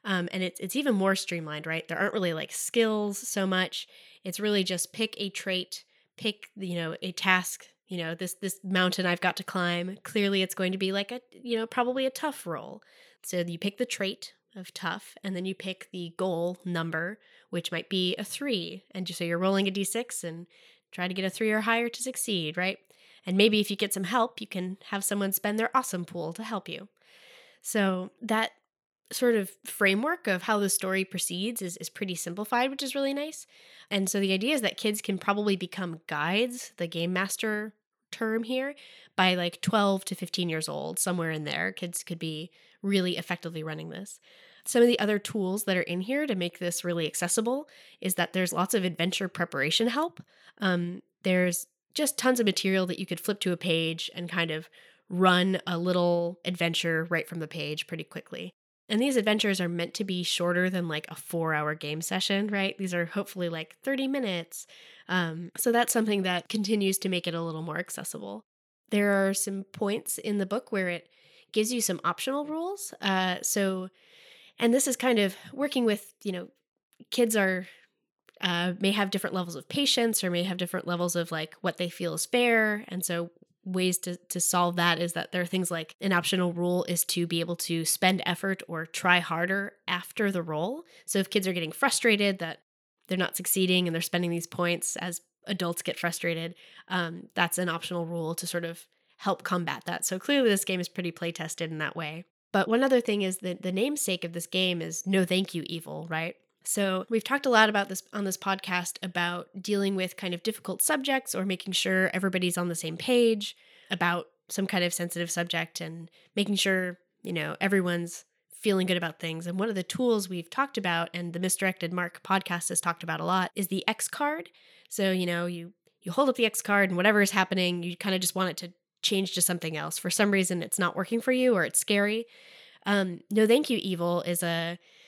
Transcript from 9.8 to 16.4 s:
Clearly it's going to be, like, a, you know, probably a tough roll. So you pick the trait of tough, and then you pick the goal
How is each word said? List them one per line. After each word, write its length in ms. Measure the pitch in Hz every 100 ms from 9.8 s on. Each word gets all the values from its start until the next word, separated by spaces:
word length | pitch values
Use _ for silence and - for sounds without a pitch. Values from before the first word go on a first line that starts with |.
| 180 208
Clearly 400 | - 214 196 196
it's 120 | 190
going 180 | - 185
to 60 | 190
be, 140 | 190
like, 180 | 196 202
a, 100 | 247 -
you 260 | - 240 226
know, 100 | 226
probably 380 | 247 247 262
a 60 | 262
tough 360 | - 311 - 175
roll. 360 | 143 131 - _ - - _
So 200 | - 180 175
you 120 | 165
pick 200 | 202 -
the 80 | 247
trait 480 | - 196 - - _ _
of 200 | 190 180
tough, 400 | - 170 190 - -
and 100 | 196
then 100 | 180
you 100 | 190
pick 340 | 185 190 185 -
the 200 | 180 170 165
goal 420 | 185 170